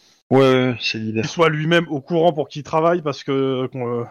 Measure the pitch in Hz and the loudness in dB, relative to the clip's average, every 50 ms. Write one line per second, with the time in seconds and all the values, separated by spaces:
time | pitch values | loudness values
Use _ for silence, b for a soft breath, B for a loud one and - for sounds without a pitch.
0 | _ _ _ _ _ _ 127 131 135 131 131 127 127 127 123 117 - - - 113 | _ _ _ _ _ _ 4 6 6 6 6 4 2 0 -2 -4 -6 -6 -6 -4
1 | 110 110 107 110 110 151 - 175 165 160 156 151 156 160 170 170 170 139 156 139 | -6 -4 -4 -4 -4 -4 0 2 2 2 2 0 0 2 2 2 2 0 -4 -8
2 | - - 175 165 160 175 156 151 139 - - 151 139 - - 160 160 170 175 180 | -6 -4 -2 2 2 2 0 0 -6 -8 -8 -12 -10 -4 -2 0 2 2 0 0
3 | 147 151 131 - - - 139 135 135 135 135 127 131 127 - 135 123 120 120 117 | -2 -6 -8 -6 -6 -4 -2 -2 0 -2 -2 -2 -4 -6 -6 -8 -6 -4 -4 -6
4 | 117 b | -6 b